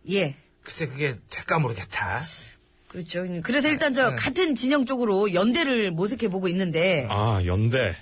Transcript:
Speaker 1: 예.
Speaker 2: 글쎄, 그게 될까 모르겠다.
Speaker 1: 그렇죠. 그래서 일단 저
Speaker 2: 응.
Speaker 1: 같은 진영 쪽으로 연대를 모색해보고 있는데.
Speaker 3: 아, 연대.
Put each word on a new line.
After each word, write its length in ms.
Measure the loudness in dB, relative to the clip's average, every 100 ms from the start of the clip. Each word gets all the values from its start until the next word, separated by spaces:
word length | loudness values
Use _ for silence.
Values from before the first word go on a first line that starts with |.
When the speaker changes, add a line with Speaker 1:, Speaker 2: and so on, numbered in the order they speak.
| -4
Speaker 1:
예. 240 | 0 0 -4 _ _
Speaker 2:
글쎄, 240 | -12 -8 -6
그게 280 | -4 -4 -4 -10
될까 300 | -10 -2 0
모르겠다. 640 | 0 -4 -8 -6 -4 -4 -8 -14 -18 -20 _ _ -16
Speaker 1:
그렇죠. 380 | -12 -8 -6 -4 -4
그래서 240 | -2 2 2
일단 260 | 2 0
저 160 | 2 2
Speaker 2:
응. 40 | 2
Speaker 1:
같은 400 | -2 0 0 2
진영 300 | 2 2 2
쪽으로 480 | 0 2 2 2
연대를 580 | 2 2 2 2 2 0
모색해보고 560 | 0 -2 -2 -2 -2 -2
있는데. 580 | 0 0 2 2 2 0
Speaker 3:
아, 300 | 0 2 2 2
연대. 480 | 2 2 2 0 -4